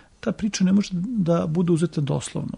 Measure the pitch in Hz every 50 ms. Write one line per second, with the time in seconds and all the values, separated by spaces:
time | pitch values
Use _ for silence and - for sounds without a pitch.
0 | - _ _ - - 220 - - 214 214 - - 190 185 190 208 202 - 190 175
1 | 180 254 247 214 175 160 170 170 175 165 156 175 180 170 175 151 175 170 - 165
2 | 143 131 147 143 - - - - - - -